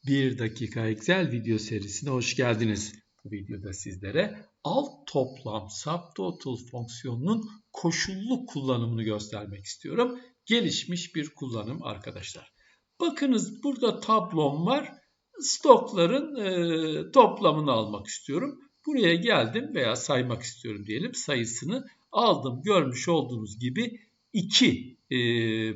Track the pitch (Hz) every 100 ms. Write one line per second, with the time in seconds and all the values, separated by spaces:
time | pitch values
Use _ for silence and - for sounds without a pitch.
0 | 135 139 135 113 113 - 110 120 113 110
1 | - 185 160 120 110 107 - 110 98 -
2 | 147 127 117 - 123 110 113 101 - -
3 | _ _ 107 101 98 101 95 92 - 92
4 | 95 151 208 - - _ 147 220 285 -
5 | - 147 127 - 110 107 95 - - 170
6 | - - 185 170 139 117 - 123 117 -
7 | 131 120 151 226 - - _ - 170 170
8 | - 190 220 254 - 147 135 123 117 113
9 | 110 107 104 107 104 98 - - 143 175
10 | 254 247 - _ - 233 180 123 - 175
11 | - 170 147 - 135 113 107 151 - 101
12 | 101 - - - - _ _ _ _ _
13 | 339 - 285 233 170 - 285 254 233 -
14 | - 220 180 160 147 143 180 277 302 -
15 | _ _ _ 440 294 - 311 226 - 196
16 | 170 262 302 277 196 180 170 160 160 151
17 | 165 269 214 - 180 151 147 117 104 104
18 | - - - 143 277 285 - _ - 277
19 | 185 170 233 185 113 208 277 226 120 117
20 | - 135 127 110 - - 120 104 101 107
21 | 220 - - 135 113 117 135 247 - _
22 | _ 214 233 165 131 123 170 196 135 123
23 | - 165 123 120 107 104 123 131 240 -
24 | _ _ _ - - - 226 - - -
25 | _ 127 120 117 113 110 110